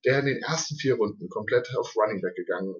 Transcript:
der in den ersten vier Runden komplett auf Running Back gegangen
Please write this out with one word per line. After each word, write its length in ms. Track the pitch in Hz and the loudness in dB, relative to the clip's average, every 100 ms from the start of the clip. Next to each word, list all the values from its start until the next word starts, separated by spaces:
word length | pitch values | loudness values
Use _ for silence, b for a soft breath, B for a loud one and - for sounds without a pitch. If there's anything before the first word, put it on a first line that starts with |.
der 160 | 127 135 | 4 4
in 60 | 139 | 2
den 120 | 135 | 0
ersten 380 | 151 160 - 147 | -2 -2 -4 -2
vier 180 | 135 | 0
Runden 340 | 117 104 - 92 | 2 2 0 -8
komplett 480 | 110 107 123 120 131 | -6 2 0 2 -4
auf 160 | 92 110 | -2 2
Running 260 | 107 101 | 2 2
Back 140 | 92 - | -4 -6
gegangen 360 | 90 90 95 | -4 -4 -4